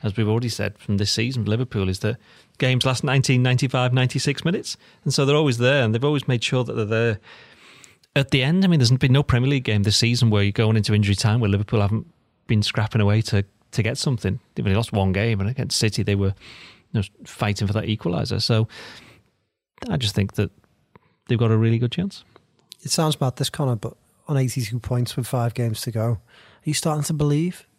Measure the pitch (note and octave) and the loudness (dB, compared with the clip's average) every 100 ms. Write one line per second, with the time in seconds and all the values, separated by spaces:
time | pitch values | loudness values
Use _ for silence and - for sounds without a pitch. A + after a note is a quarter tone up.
0 | A2 G2 G#2+ A2 A#2+ - G#2 - - G2+ | -4 -2 0 0 -2 -4 -6 -8 -4 -2
1 | G#2 - A#2 C3 G2+ A2 B2+ A2 F#2+ F#2 | -2 -2 -2 -2 -2 -2 -2 -2 -2 -2
2 | G#2+ A2 _ - _ _ B2+ B2+ B2+ B2 | -4 -6 _ -20 _ _ 0 2 0 0
3 | D3 C3+ C3 B2+ B2+ B2+ C3+ C3 B2+ B2+ | 0 0 2 2 4 2 0 0 0 2
4 | B2+ C3+ - C#3 E3+ F#3+ - - _ _ | 0 0 -4 -2 -2 -2 -6 -14 _ _
5 | - C3+ C#3 D3 D#3 A#2+ B2 C#3+ A#2 A2+ | -4 0 2 4 2 2 2 4 2 2
6 | C#3+ D3 - B2 - C3 B2+ A#2 G#2 A2 | 0 0 0 -2 0 -2 -2 -4 -2 0
7 | A#2 G2+ - - - - - - - _ | 0 -2 -8 -20 -20 -20 -20 -20 -20 _
8 | _ - C3+ C#3+ C3 F3 F#3+ E3 A#2 B2+ | _ -2 2 2 2 2 4 4 4 4
9 | C#3 C3 D3 A#2+ C3 C#3+ B2 G#2+ G2+ G#2 | 4 4 4 2 2 0 0 0 2 2
10 | A#2 A#2+ A#2+ G#2 G2+ G2+ A2 A2 G2+ G#2+ | 2 2 4 4 2 2 2 2 2 2
11 | G2+ G2+ A2 A2 A2 G2 G#2 A2+ G2+ A2 | 2 2 2 2 2 0 0 0 0 0
12 | - _ _ _ - A2 G#2 - G#2+ A2 | -6 _ _ _ -2 0 0 -2 -2 2
13 | G2+ G#2+ A2 G2+ G2 _ _ - A2 C3 | 2 2 0 -2 -2 _ _ -4 -2 -2
14 | - B2+ F#2+ A2 _ - A2+ F#2+ A#2 A2 | -2 -2 -2 -4 _ -6 -2 0 0 0
15 | G2 F#2+ A2+ G#2+ G2 C3 A#2 - A2 G2+ | 0 0 0 -2 -4 -4 -4 -2 -2 -2
16 | G#2 G2+ G2 G2 - - - - _ A#2 | 0 0 0 -4 -12 -20 -20 -20 _ -4
17 | G2 _ - - G#3 - G2+ G#2 E2 G#2+ | -4 _ -20 -6 -4 -2 -2 -2 -4 -4
18 | E3+ F3 - G2+ A2 A2+ A2 - - - | -4 -4 -4 -4 0 0 0 -6 -20 -20
19 | - - _ _ _ _ _ _ B3 E3+ | -20 -20 _ _ _ _ _ _ -6 -4
20 | A2+ - G2 - G#2 _ _ _ _ - | -2 -2 -4 -2 -4 _ _ _ _ -20
21 | _ _ _ A#2 A#2 A2 A2+ A2+ A#2+ - | _ _ _ 0 2 4 2 2 0 -2
22 | F#3+ - - - _ _ _ - - - | -6 -6 -20 -20 _ _ _ -16 -6 -2
23 | D#3 D3 C3+ - C3+ - C#3 A#2 - - | 0 0 -2 -2 -6 -2 -2 -2 -6 -12
24 | _ _ - C#3+ C3 C3+ A2 A#2+ - B2 | _ _ -4 -2 0 -2 -4 -6 -4 -2
25 | B2 - A#2+ C3 A#2 A2 A#2 G#2+ - A2+ | -2 -4 -4 -2 -2 -2 -4 -4 -6 -2
26 | A2+ A2+ _ - - _ - D3 E3 D3+ | -2 -2 _ -20 -20 _ -6 -2 -2 -2
27 | C#3+ D#3 D3 D3 E3+ - - | -2 0 0 2 0 -6 -16